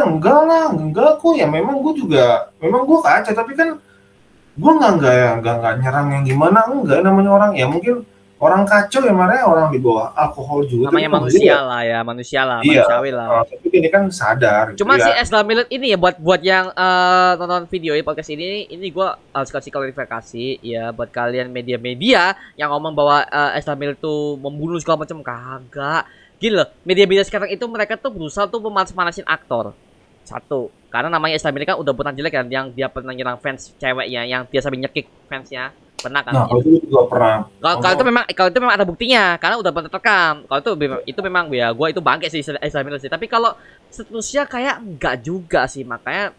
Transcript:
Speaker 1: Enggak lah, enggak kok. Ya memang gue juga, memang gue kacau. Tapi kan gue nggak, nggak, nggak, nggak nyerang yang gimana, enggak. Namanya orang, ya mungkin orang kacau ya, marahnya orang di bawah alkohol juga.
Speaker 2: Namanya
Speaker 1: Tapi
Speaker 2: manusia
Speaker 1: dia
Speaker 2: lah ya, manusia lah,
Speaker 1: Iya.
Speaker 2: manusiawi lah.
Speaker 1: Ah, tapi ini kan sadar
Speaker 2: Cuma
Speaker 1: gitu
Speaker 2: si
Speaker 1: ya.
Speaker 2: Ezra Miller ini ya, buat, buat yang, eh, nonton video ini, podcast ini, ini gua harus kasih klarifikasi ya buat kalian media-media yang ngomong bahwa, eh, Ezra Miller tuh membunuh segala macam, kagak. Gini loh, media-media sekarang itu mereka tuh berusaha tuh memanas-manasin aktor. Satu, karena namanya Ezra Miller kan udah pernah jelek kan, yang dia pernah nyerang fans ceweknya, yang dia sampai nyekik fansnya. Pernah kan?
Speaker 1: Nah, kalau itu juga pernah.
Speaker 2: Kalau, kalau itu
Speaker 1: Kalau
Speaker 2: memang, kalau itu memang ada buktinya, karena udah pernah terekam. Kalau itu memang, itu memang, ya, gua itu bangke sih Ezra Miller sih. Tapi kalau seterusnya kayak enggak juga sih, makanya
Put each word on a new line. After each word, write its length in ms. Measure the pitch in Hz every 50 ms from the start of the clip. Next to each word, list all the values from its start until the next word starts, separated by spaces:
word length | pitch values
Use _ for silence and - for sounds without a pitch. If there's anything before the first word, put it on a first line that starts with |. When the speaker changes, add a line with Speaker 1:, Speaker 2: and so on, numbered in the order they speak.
| 285
Speaker 1:
Enggak 360 | 196 160 160 160 208 269 294 311
lah, 220 | 320 330 330 320 302
enggak 400 | 196 160 156 156 151 196 247 302 311 302
kok. 160 | - 330 330
Ya 140 | 277 - 151
memang 320 | 151 160 180 233 277 277
gue 140 | 262 311 311
juga, 300 | 294 - 180 151 135 123 120 - - - - _ -
memang 240 | 156 170 214 247 269
gue 160 | 277 320 320
kacau. 320 | - - 160 196 - 214 208
Tapi 180 | 226 233 240 277
kan 160 | 285 330 330 311 - _ _ _ _ _ _ _ _ _ _ _ _ _ _ -
gue 160 | 143 156 - 320
nggak, 180 | 311 277 220 190
nggak, 180 | 165 139 127 123 123 123 120 117 117
nggak, 160 | 113 117 117 117
nggak 160 | 117 - 135 131
nyerang 280 | 127 131 131 143 143 143
yang 120 | 139 139 139
gimana, 340 | 131 131 139 156 170 196 220 220 233
enggak. 320 | 262 285 240 165 135 156
Namanya 300 | 185 190 190 196 196 202
orang, 200 | 196 202 208 208 196
ya 120 | 139 127
mungkin 380 | 127 147 175 - 240 247 240 220 - _ _ _ _ _ -
orang 260 | 143 156 180 196 202
kacau 360 | 196 214 208 202 - - 262
ya, 100 | 269 233
marahnya 320 | 202 185 180 180 233 254 247
orang 220 | 202 165 160 156 156
di 100 | 139 131
bawah 340 | 127 123 117 110 110 110 -
alkohol 500 | - 147 147 - - 127 135 147 147 143
juga. 240 | 131 123 117 123 139
Speaker 2:
Namanya 180 | 156 160 156 156
Speaker 1:
Tapi 60 | 151 147
Speaker 2:
manusia 220 | 131 123 151 196 214
Speaker 1:
dia 140 | - 147 143
Speaker 2:
lah 200 | 139 127 123 120
ya, 180 | 117 117 117 117
manusia 400 | 117 117 117 123 123 - - 135
lah, 180 | 131 131 123 117
Speaker 1:
Iya. 120 | 117 147 156 -
Speaker 2:
manusiawi 300 | - - 120 123 135 139
lah. 160 | 127 120 117 113
Speaker 1:
Ah, 140 | - 117 -
tapi 220 | - - - - 339 -
ini 140 | 180 160 160
kan 140 | 170 202 202 190
sadar 540 | 185 - - 107 113 131 127 110 104 104 110 110 101
Speaker 2:
Cuma 220 | - 208 220 269
Speaker 1:
gitu 100 | 262 117
Speaker 2:
si 40 | -
Speaker 1:
ya. 60 | - -
Speaker 2:
Ezra 220 | 240 - 220 214
Miller 260 | 208 208 226 226 240 -
ini 180 | 247 269 262 262
ya, 80 | 208 180
buat, 180 | 175 180 180 175
buat 220 | 156 165 190 175
yang, 320 | 160 190 190 185 185 185
eh, 600 | - - 185 185 185 180 180 180 185 185 180 180 180
nonton 320 | 170 175 170 180 180 170 165
video 240 | 190 180 160 160 147
ini, 60 | 151
podcast 300 | 156 156 156 147 156 -
ini, 160 | 151 147 170 185 202 208 196
ini 220 | - - 175 190 190
gua 260 | 143 175 190 180 - - _ _
harus 180 | - 135 135 -
kasih 180 | - 139 - -
klarifikasi 800 | - 143 135 131 131 143 127 - 113 117 110 - - 117 120 131 131 -
ya 260 | - 117 117 113 113 117
buat 180 | 117 113 117 110
kalian 380 | - 120 120 120 120 127 123 127
media-media 840 | 123 123 120 120 123 117 117 123 127 123 170 240 262 190 175 185 196 - - - _
yang 140 | - 147 147
ngomong 220 | 147 147 151 160 156
bahwa, 300 | 147 147 147 143 147 -
eh, 340 | - - 147 147 139 98 143
Ezra 180 | 147 - 147
Miller 200 | 139 143 143 139
tuh 400 | - - 160 151 151 147 147 147
membunuh 400 | 135 135 143 147 147 151 165 175 165
segala 260 | 147 - 160 151 156
macam, 160 | - 170 156
kagak. 840 | 135 123 120 117 123 127 131 131 131 120 - 143 139 143 156 - - - - _ - _ _ -
Gini 160 | - 226 214
loh, 120 | 180 147 - _ _
media-media 400 | - 170 185 185 202 175 190 196
sekarang 300 | 196 - - 208 196 190
itu 160 | 254 - 240 233
mereka 320 | 226 220 208 208 220 220
tuh 100 | - 269
berusaha 380 | 214 190 160 151 - 202 202 196
tuh 160 | - 233 208
memanas-manasin 640 | 220 208 196 190 185 180 185 180 170 170 - 165 -
aktor. 480 | 160 156 _ - 135 117 107 104 104 _ _ _ _ _ _ _ _ _ _
Satu, 460 | - 113 120 - - 151 131 120 - _ _ _ _
karena 240 | - 120 131 165
namanya 240 | 170 160 156 160 160
Ezra 160 | 156 - 156
Miller 160 | 135 139 147 180
kan 100 | 190 151
udah 140 | 165 147
pernah 220 | 131 117 139 143 135
jelek 160 | 135 147 165
kan, 160 | 147 139 127 120
yang 240 | 131 135 135 131
dia 160 | 120 123 135 127
pernah 240 | - 131 123 131
nyerang 260 | 127 127 127 127 123 120
fans 380 | - 143 131 127 - - _
ceweknya, 480 | - - 131 127 131 123 98 127 120 120
yang 180 | 123 127 127 123 120
dia 140 | - 135
sampai 180 | 127 143 135 127
nyekik 300 | 131 135 - 151 135 _ _ _ _ -
fansnya. 480 | 147 131 123 - 135 127 127 135 - _ _ _ _ -
Pernah 240 | - 123 135 143 135
kan? 80 | -
Speaker 1:
Nah, 140 | 127 131 120 120
kalau 160 | 120 123 131
itu 160 | 160 165 165 - -
juga 240 | 135 131 123 -
pernah. 320 | 135 123 117 110 110 107 104 - _ -
Speaker 2:
Kalau, 160 | - 160 175
kalau 160 | - 240 277
itu 80 | 285 -
Speaker 1:
Kalau 80 | 254 247
Speaker 2:
memang, 160 | 240 247 226 -
kalau 160 | 175 - 190 185
itu 120 | 175 254
memang 140 | 247 247 208 196
ada 60 | 202 180
buktinya, 360 | 170 - 233 240 262 233 202 180 175
karena 200 | 165 - 175 220 233
udah 120 | 208 185 147
pernah 160 | 170 160 -
terekam. 420 | - 190 - 226 - 190 175 160 151 147 - -
Kalau 120 | 135 143
itu 100 | 143 233 202 156
memang, 200 | 147 139 131 - -
itu 160 | - 131 -
memang, 240 | 185 190 185 180 170 156
ya, 160 | 139 123 120 117 117
gua 120 | 117 151 160
itu 80 | 156 185
bangke 320 | 160 135 123 147 160 160
sih 80 | 156 160
Ezra 420 | 139 - 143 - - 147 143 147 135 139
Miller 160 | 143 139 135
sih. 80 | 135
Tapi 160 | - - 226 226
kalau 240 | 247 226 233 226 - - - - - _ _ _
seterusnya 560 | - - 220 - 208 226 214 - - 285 285 277
kayak 320 | - 240 247 277 262 247
enggak 360 | 240 202 170 131 - 156 127 127
juga 480 | 113 147 175 190 175 165 175 156 127 135
sih, 160 | - 135 131
makanya 480 | 123 117 117 - 123 147 190 208 185 -